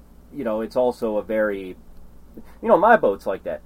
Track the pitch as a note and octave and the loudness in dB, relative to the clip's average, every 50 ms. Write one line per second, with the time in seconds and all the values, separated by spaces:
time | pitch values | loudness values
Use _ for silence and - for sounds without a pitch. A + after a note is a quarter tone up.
0 | - - - - - - - D3 A#2+ A2+ A2 A2 A2+ G#2+ - C3 B2+ B2 A#2+ - | -20 -20 -20 -20 -20 -16 -12 -8 -6 -4 -4 -4 -6 -4 -2 0 0 0 -2 -2
1 | A#2+ A2 G#2+ G#2 G2 - A2 A2 G#2+ G#2+ G2+ G2 F#2+ F#2 F#2 - - - - - | -4 -4 -2 -4 -4 -2 -2 0 0 -2 -2 -6 -8 -12 -16 -16 -20 -20 -20 -20
2 | - - - - - - - - - - - - G#3 A3+ G#3 E3 G3 A#3 A#3 A#3 | -20 -20 -20 -20 -20 -20 -20 -20 -20 -20 -16 -4 2 4 4 6 6 6 6 4
3 | - A2 G2 - - G#2+ F#2+ F2 - E2+ D2+ - - | 4 0 -2 -2 -4 -6 -6 -6 -6 -8 -10 -8 -6